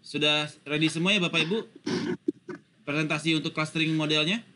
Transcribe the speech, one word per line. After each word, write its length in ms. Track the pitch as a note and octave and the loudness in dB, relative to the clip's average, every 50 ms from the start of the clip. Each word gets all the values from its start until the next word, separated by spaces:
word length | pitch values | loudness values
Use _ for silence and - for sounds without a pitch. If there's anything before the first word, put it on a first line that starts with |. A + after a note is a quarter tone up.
Sudah 460 | _ - - D3 D3 D3+ D3+ D3+ D3+ D3+ - - _ | _ -6 -4 0 2 2 2 2 0 -4 -8 -14 _
ready 240 | C#3 D3 D3+ D#3 | -4 0 2 2
semua 240 | D#3 D#3 E3 E3+ F#3 | 2 2 2 2 4
ya 80 | G#3 G#3 | 4 4
Bapak 240 | F3 D#3+ - E3 D#3+ | 2 2 2 0 0
Ibu? 160 | D#3+ G3+ A3+ G3+ - - - _ - - - - D#4 F4 - _ - - - _ - - - _ _ _ _ _ | 0 0 -2 -4 -6 -16 -8 _ -4 -2 -2 -2 -2 -4 -2 _ -6 -6 -6 _ -14 -14 -14 _ _ _ _ _
Presentasi 520 | - C#3+ D3+ D#3+ D3+ D#3 D3+ D3+ E3 D#3+ | -4 -2 -2 0 0 -2 0 2 2 2
untuk 160 | D#3 D3+ D#3+ | 2 0 -2
clustering 400 | D#3 - D#3 D#3 - D#3+ D#3+ D#3+ D#3+ | -2 -2 -4 -2 0 -2 0 2 2
modelnya? 460 | D#3 D#3 D3+ D#3 D3+ D#3 E3 G3+ A#3+ - - - | 0 2 2 2 2 2 2 0 -2 -4 -12 -20